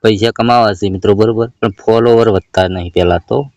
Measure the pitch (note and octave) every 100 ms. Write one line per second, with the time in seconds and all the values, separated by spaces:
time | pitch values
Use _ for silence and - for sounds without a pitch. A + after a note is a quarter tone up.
0 | A2+ G#2 A2+ - A#2 A#2+ A2 F#2+ G2+ F#2
1 | - G2 A2 A2+ A#2 _ A2+ G2+ - A2+
2 | A#2+ A#2 A2+ F#2+ - - F#2 F#2 F2 F2+
3 | F2 F2+ _ B2+ C#3